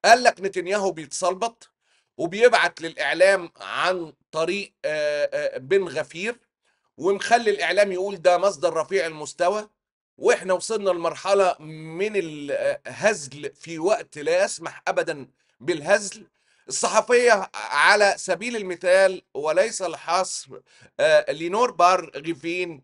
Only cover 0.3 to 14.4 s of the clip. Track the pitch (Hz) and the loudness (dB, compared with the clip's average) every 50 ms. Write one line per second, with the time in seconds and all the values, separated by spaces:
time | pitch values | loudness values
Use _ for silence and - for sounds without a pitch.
0.3 | - - 185 190 170 185 170 175 196 208 196 196 165 160 156 143 - - 185 - | 2 2 -6 -6 -6 -6 -4 -2 -2 -2 0 -2 -4 -6 -12 -12 -10 -4 -2 -2
1.3 | 190 185 233 233 233 _ - _ _ _ _ _ _ _ _ _ _ - 156 170 | -2 -2 -6 -6 -6 _ -20 _ _ _ _ _ _ _ _ _ _ -8 -8 -6
2.3 | 170 208 233 247 226 185 165 175 - - 156 165 160 - 151 139 156 165 180 196 | 0 4 4 6 6 6 2 2 -2 -6 -10 -10 -8 -6 -4 -4 2 4 4 4
3.3 | 196 185 175 160 _ _ 101 95 107 127 151 175 185 180 170 156 143 _ _ _ | 4 2 -2 -8 _ _ -14 -10 -6 -2 -2 -2 -2 -2 -6 -10 -14 _ _ _
4.3 | - 156 165 170 185 202 196 - _ _ - 147 151 151 151 147 147 147 147 143 | -4 -4 -2 -2 -2 -6 -6 -10 _ _ -6 -6 -4 -2 -2 -2 -2 -2 -2 -2
5.3 | - 147 147 139 - 127 131 135 185 196 190 165 131 151 151 151 - 165 190 220 | -2 -4 -6 -4 -6 -8 -4 0 0 0 0 0 -4 -6 -8 -8 -8 -8 -8 -8
6.3 | 240 _ _ _ _ _ _ _ _ _ _ _ _ - 139 185 196 196 - - | -8 _ _ _ _ _ _ _ _ _ _ _ _ -4 0 0 0 0 2 2
7.3 | 226 240 240 214 208 180 170 160 180 196 208 202 185 180 185 202 202 180 156 180 | 2 2 4 2 0 0 -2 0 4 2 2 2 2 -4 -4 -6 -6 0 2 4
8.3 | 175 175 180 202 202 139 165 170 160 160 156 - 190 190 165 165 156 156 151 139 | 4 4 2 0 0 0 -2 -2 -2 -2 -4 -2 -2 -2 -2 -2 -6 -10 -14 -14
9.3 | - - 175 175 202 214 - - _ _ _ _ _ _ _ _ _ _ - 202 | -6 -2 -2 0 0 -2 -6 -10 _ _ _ _ _ _ _ _ _ _ 2 2
10.3 | 240 233 175 185 185 175 - - 220 214 202 196 175 - 170 170 156 151 - 185 | 2 2 2 -2 -2 -2 -2 -4 -6 -2 0 0 -2 0 -2 -4 -6 -4 -2 0
11.3 | 202 196 190 180 - _ 156 156 156 156 156 160 160 170 196 214 214 202 175 160 | 2 4 4 2 0 _ -8 -16 -16 -14 -14 -14 -6 -6 -6 -2 -2 -4 -4 -4
12.3 | 156 147 147 139 135 104 117 139 135 - _ 117 127 127 156 208 226 170 147 131 | -10 -12 -8 -6 -6 -2 -2 -2 -4 -4 _ -16 -12 0 0 0 0 0 -8 -16
13.3 | 135 143 147 - - _ - 160 170 160 160 190 214 - - _ - 147 147 151 | -16 -14 -14 -14 -14 _ -18 -14 -12 -4 -2 -2 -2 -2 -4 _ -16 -8 -4 -2
14.3 | 165 180 | 0 0